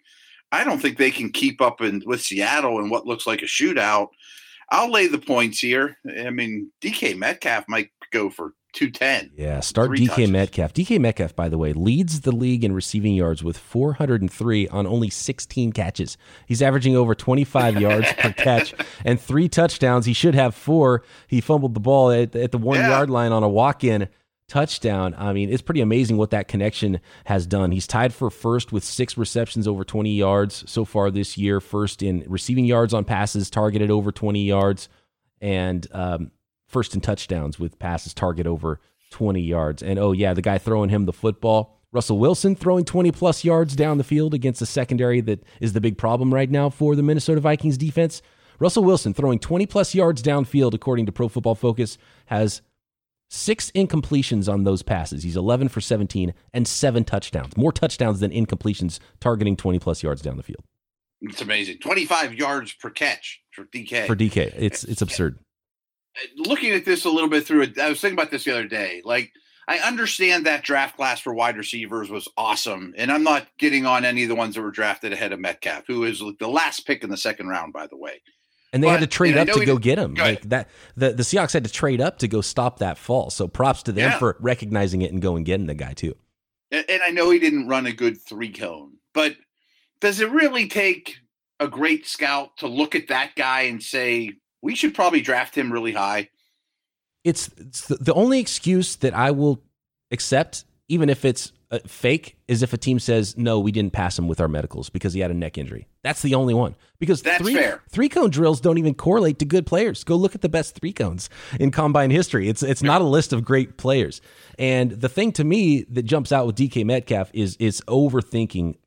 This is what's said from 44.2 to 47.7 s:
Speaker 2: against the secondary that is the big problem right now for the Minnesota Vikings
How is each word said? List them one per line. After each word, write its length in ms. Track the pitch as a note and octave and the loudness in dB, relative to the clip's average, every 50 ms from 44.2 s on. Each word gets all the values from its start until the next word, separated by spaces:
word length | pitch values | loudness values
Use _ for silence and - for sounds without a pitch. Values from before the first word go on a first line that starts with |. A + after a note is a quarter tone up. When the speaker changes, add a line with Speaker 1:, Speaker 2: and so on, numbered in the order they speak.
| D#3 D#3 D3+ | 2 0 0
Speaker 2:
against 260 | C#3 B2 C3 B2 - | 0 0 -2 -2 -2
the 60 | A#2 | -4
secondary 560 | - - C#3+ B2 - C3 A#2+ B2 B2 A#2+ B2 | -4 -2 -2 -2 0 0 0 2 2 2 2
that 220 | A2+ A2 G#2 G2 - _ - - | 2 0 -2 -4 -4 _ -12 -4
is 120 | A#2 A2+ F#2+ | -4 -2 0
the 80 | A2 | 2
big 140 | G#2 A#2 G2+ | 0 0 -2
problem 380 | - - A2+ A#2 B2 C3 C3 C3 | 0 0 0 0 2 2 2 2
right 160 | C3 C3+ C3 | 2 2 2
now 220 | C#3 C#3+ C#3+ C#3+ | 2 2 2 0
for 240 | C3+ - D3+ D3 D3 | 0 0 2 2 4
the 80 | C#3+ C#3+ | 4 4
Minnesota 360 | D3 D#3 D#3 - - D#3+ D3+ | 2 2 2 2 2 0 2
Vikings 380 | C#3+ D#3 D3+ D3 - D#3+ | 4 2 2 2 2 0